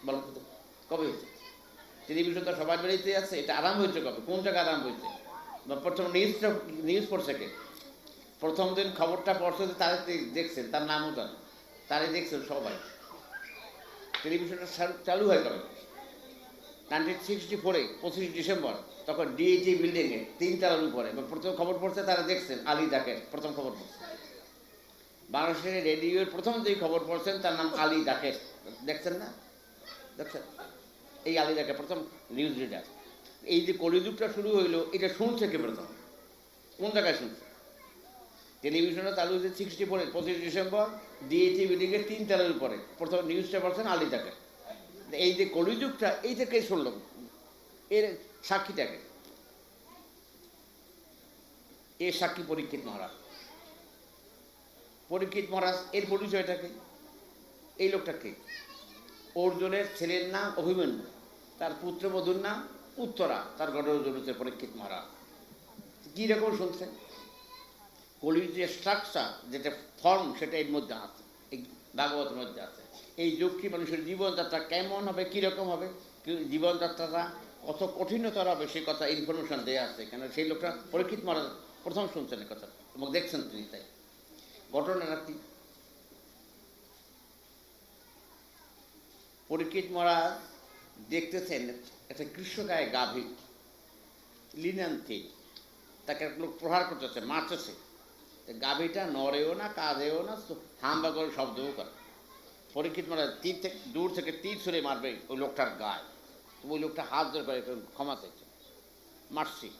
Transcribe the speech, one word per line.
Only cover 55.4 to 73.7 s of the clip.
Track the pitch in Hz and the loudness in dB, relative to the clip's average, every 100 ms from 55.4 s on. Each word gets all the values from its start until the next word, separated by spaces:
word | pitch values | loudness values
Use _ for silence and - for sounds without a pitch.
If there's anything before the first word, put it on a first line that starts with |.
| 190 | 0
মহারাজ, | 190 185 180 185 | 2 2 0 -2
এর | 202 190 | -2 2
পরিচয়টা | 196 202 190 180 180 | 0 2 0 0 -2
কি? | 175 - - - - - - - - - - - | -4 -12 -18 -20 -20 -20 -20 -20 -20 -20 -20 0
এই | 190 | 2
লোকটা | 190 170 | 2 -2
কে? | - 107 82 - - - - - - - - - 175 | -6 -8 -12 -12 -14 -14 -18 -20 -20 -20 -20 -8 2
অর্জুনের | 180 175 190 196 202 - | 2 4 2 2 0 -2
ছেলের | 170 180 180 | 0 0 0
নাম | 190 202 - | -2 -2 0
অভিমন্যু, | 160 185 156 113 - - - - - - | 2 4 2 0 -6 -16 -20 -20 -20 -4
তার | 165 151 | -4 -2
পুত্রবধূর | 180 170 196 185 175 185 | -6 -4 -2 0 2 2
নাম | 196 226 - - - - | 0 -4 -6 -14 -16 -6
উত্তরা, | 240 - 180 110 - - | -6 0 2 2 -4 -4
তার | 151 | -2
গর্ভে | 143 147 | 0 2
জন্মেছে | 147 139 131 131 | 2 2 -2 -4
পরীক্ষিত | 110 123 - 117 113 | -4 -4 -6 -10 -10
মহারাজ। | 101 90 - - - - - - - - - - 151 156 | -8 -8 -10 -16 -20 -20 -20 -20 -20 -20 -20 -20 -14 -2
কী | 220 | 4
রকম | 214 220 165 | 4 4 2
শুনছেন? | 180 - 180 - - - - - - 1017 - - - - - - | -2 -2 -8 -10 -16 -18 -18 -20 -20 -20 -20 -20 -20 -20 -20 -6
কলির | 147 165 180 | 4 4 4
যে | 165 175 | 0 -2
স্ট্রাকচার, | - 196 202 - 165 113 - 120 | -2 2 2 0 -2 -2 -4 -8
যেটা | 135 143 139 - - | -4 -4 -6 -12 2
ফর্ম, | 180 190 160 120 | 6 6 4 -2
সেটা | 156 160 | -2 -2
এর | 147 | 0
মধ্যে | 147 120 | 0 -2
আছে, | 110 101 - - - - | -8 -10 -14 -20 -20 -14
এই | 131 120 - - - | -12 -12 -18 -12 -2
ভাগবতের | 147 147 139 123 | 0 0 -2 -4
মধ্যে | 117 90 | -8 -8
আছে। | 95 - - - - - | -12 -14 -18 -20 -16 0
এই | 170 160 | 0 2
যুগ | 180 185 | 0 0
কি | |
মানুষের | 202 | -4